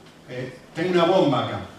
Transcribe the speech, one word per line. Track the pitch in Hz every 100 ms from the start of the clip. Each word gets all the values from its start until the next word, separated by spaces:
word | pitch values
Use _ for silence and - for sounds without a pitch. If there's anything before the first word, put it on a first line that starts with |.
| - - -
eh, | 127 127 - -
"Tengo | 160 180
una | 175
bomba | 170 190 143 123 110
acá". | 107 -